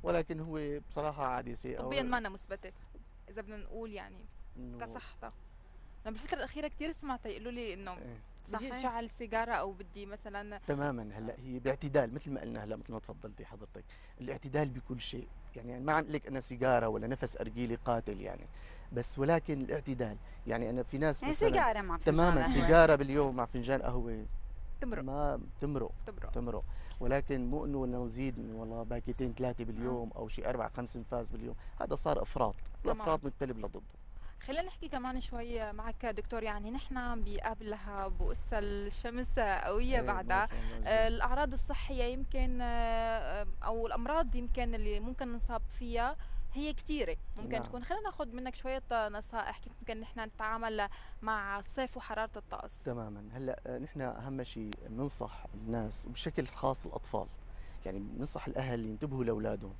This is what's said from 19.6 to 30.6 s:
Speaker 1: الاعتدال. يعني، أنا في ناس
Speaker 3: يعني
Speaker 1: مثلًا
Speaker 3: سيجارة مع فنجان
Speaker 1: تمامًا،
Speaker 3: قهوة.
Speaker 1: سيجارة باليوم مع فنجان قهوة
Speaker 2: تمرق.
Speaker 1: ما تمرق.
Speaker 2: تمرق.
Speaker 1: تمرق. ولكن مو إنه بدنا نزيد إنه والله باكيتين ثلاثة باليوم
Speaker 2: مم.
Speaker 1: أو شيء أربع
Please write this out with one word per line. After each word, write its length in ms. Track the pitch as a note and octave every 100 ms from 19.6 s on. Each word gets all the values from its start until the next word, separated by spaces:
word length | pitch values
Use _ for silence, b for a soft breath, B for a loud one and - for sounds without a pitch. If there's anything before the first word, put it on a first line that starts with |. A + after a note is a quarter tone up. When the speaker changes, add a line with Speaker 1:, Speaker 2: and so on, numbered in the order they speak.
Speaker 1:
الاعتدال. 560 | C3 D#3 C#3 B2 A2+ G#2 B B A#2
يعني، 220 | A#2 A2+
أنا 140 | B2
في 140 | B2 C3+
ناس 240 | D#3 D3
Speaker 3:
يعني 100 | C4+
Speaker 1:
مثلًا 180 | D#4 A4
Speaker 3:
سيجارة 320 | G4 C4+ G#3+
مع 160 | F#3 E3+
فنجان 180 | - D#3
Speaker 1:
تمامًا، 260 | F3 E3
Speaker 3:
قهوة. 120 | D#3+
Speaker 1:
سيجارة 420 | - D#3 D#3+ D#3+ D3
باليوم 400 | C#3 C#3+ C#3 B2+
مع 100 | A#2
فنجان 360 | B2 A#2+ C3+
قهوة 440 | B2 B2 A#2 A2 A2 - - - - -
Speaker 2:
تمرق. 220 | B3+ F3+
Speaker 1:
ما 360 | C3+ C#3+ D3 C3+ - -
تمرق. 300 | C#3+ C#3 A#2 - -
Speaker 2:
تمرق. 260 | - -
Speaker 1:
تمرق. 320 | B2 A#2+ G#2+ - B B B
ولكن 500 | B2 C#3 - C#3 B2
مو 160 | D3 C#3+
إنه 160 | C#3
بدنا 160 | B2+ B2
نزيد 400 | A#2+ A2+ C3+ A#2+
إنه 160 | A2 A2
والله 240 | A2 A2+
باكيتين 500 | A2+ A#2+ A#2 A#2 B2+
ثلاثة 300 | A2+ B2+ A#2+
باليوم 420 | A2+ A2 B2 B2 A#2
Speaker 2:
مم. 60 | -
Speaker 1:
أو 120 | A2+
شيء 220 | - -
أربع 180 | B2